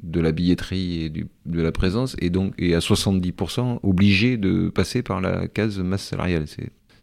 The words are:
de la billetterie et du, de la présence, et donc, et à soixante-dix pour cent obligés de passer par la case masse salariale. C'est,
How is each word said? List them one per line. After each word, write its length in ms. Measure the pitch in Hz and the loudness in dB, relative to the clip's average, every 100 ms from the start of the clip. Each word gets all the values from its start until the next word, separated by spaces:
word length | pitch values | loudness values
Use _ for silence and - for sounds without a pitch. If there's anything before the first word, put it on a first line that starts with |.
de 200 | - 82 | -6 0
la 100 | 82 | 2
billetterie 720 | 80 87 87 - 92 92 85 | 2 2 2 0 -4 -4 -4
et 60 | 80 | -4
du, 180 | 78 82 _ - | -6 -10 _ -6
de 160 | 82 | -2
la 120 | 82 | 0
présence, 420 | 78 92 101 131 - | 2 0 0 -2 -2
et 100 | 87 | 0
donc, 240 | 90 95 - | 0 0 0
et 160 | 87 | 2
à 60 | 85 | 2
soixante-dix 540 | - 104 - 95 90 | 2 2 2 2 0
pour 180 | 87 87 | -4 -4
cent 300 | - 123 120 | -2 -2 -2
obligés 540 | 101 92 101 98 120 123 | 0 4 6 6 2 2
de 320 | 95 92 90 | 2 2 0
passer 320 | - 92 123 | 0 0 -2
par 180 | - 95 | -2 -2
la 300 | 92 90 87 | -2 -2 -4
case 280 | - 110 98 | -2 -2 -2
masse 240 | 92 98 | -2 -2
salariale. 420 | - - 87 85 76 | -4 -4 0 0 -2
C'est, 240 | - - - _ _ | -8 -12 -12 _ _